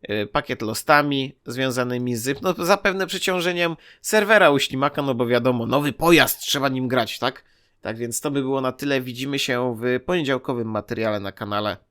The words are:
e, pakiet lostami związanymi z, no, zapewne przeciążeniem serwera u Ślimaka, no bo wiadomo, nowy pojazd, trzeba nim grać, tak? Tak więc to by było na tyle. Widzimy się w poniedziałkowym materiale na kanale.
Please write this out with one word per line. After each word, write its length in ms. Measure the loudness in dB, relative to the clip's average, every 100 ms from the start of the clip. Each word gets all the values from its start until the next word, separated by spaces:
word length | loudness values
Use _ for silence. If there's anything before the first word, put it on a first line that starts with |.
e, 240 | -6 -4 -2
pakiet 360 | -2 -2 -6
lostami 720 | -4 -6 4 4 4 -2 -4 -10 -12
związanymi 680 | -4 -2 0 -2 -2 -2 -4
z, 260 | -2 -2
no, 120 | -2 -2
zapewne 480 | 2 2 2 -2 -4
przeciążeniem 720 | -2 -2 0 0 0 -2 -2 -14 -14
serwera 500 | 0 2 6 6 8
u 80 | 6
Ślimaka, 440 | 2 0 0 0
no 120 | -2
bo 120 | 0 2
wiadomo, 400 | 2 2 0 0
nowy 260 | 0 0
pojazd, 480 | 0 4 6 4 0
trzeba 280 | -4 -2 0
nim 200 | -2 0
grać, 300 | 0 -2 -2
tak? 260 | -4 -4 _ _ _ _
Tak 160 | -10 -6
więc 240 | -6 -4
to 100 | -4
by 120 | -2
było 180 | -2 -2
na 120 | -2
tyle. 280 | -4 -2 -2
Widzimy 380 | -2 -8 -6 -4
się 380 | -2 0 -2 -2
w 200 | -2 -2 0
poniedziałkowym 600 | -2 0 -2 -2 -4 -2
materiale 520 | -4 -4 -4 -2 -2
na 120 | -6
kanale. 440 | -10 -6 -4 -4 -6 _